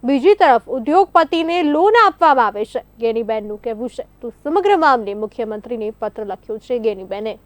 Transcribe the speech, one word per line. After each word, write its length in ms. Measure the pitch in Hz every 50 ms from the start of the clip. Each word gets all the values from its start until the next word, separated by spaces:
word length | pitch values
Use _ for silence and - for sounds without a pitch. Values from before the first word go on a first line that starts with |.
| -
બીજી 300 | 240 277 277 240 359 415
તરફ 360 | - 381 311 - 233 - -
ઉદ્યોગપતિને 920 | - 262 226 285 294 359 392 370 _ 349 330 - - 330 330 320 339 359 349
લોન 300 | 294 294 302 349 415 440 480 453
આપવામાં 400 | 392 - _ 349 320 285 262 233
આવે 200 | 208 202 208 214
છે, 180 | - - 247 - _ _ _
ગેનીબેનનું 640 | 226 226 226 226 233 208 220 220 208 208 208 208
કહેવું 280 | - 240 226 208 233 254
છે. 160 | - - - _ _ _
તો 80 | - 240
સમગ્ર 480 | 220 _ _ 294 311 403 359 403 415 359
મામલે 360 | 320 302 269 247 220 202 202
મુખ્યમંત્રીને 800 | 208 214 208 _ - 233 220 214 214 208 233 240 233 220 208
પત્ર 340 | 220 _ - 214 - - 220
લખ્યો 320 | 202 190 185 _ _ 220 220
છે 220 | _ - 254 247
ગેનીબેને. 600 | 220 226 208 190 190 180 196 202 214 220 208 214 _